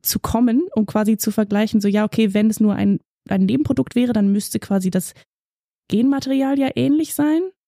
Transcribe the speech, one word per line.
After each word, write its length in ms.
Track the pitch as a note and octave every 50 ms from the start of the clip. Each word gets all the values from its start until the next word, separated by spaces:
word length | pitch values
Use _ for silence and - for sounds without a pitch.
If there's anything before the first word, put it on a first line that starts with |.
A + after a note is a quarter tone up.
| -
zu 160 | - - G#3+
kommen, 480 | - - - A3+ B3 A#3+ A3+ C4+ F4 F4+ -
um 100 | A3 G#3
quasi 320 | - - G#3+ G#3+ G#3 A3
zu 140 | - - A3
vergleichen, 500 | G3+ - G#3+ G3+ G#3 G#3 A3 A3 - G#3+
so 60 | G3
ja, 160 | G3+ G3 G#3 G#3+
okay, 300 | G#3+ - - A3 G3+ F#3+
wenn 160 | G#3 A3 A3
es 100 | G#3+ -
nur 160 | A3 G#3 G3+
ein, 240 | - G3+ G3+ G3+ - - _ _ _ _ -
ein 160 | G3 F#3+ F#3+
Nebenprodukt 500 | F#3+ A#3 C4+ D4+ - C4 C4+ B3+ - -
wäre, 180 | A#3+ B3 A#3+ A#3
dann 180 | G#3+ G3+ G3
müsste 280 | G3+ G#3 - - - -
quasi 320 | - - G3+ G3 F#3 F#3
das 220 | - F#3 - - - - - _ _ _ _ _ _ _ _ _ _ _ _
Genmaterial 680 | - - G#3+ B3 C#4 C#4 C4+ - C4+ C4+ C4+ C4+ C4+ C#4
ja 120 | C#4 C4+ - -
ähnlich 380 | - B3+ C4+ C#4+ D#4 D#4+ - -
sein 280 | - D4 D4+ D#4 E4 F#4 F#4+ - _ _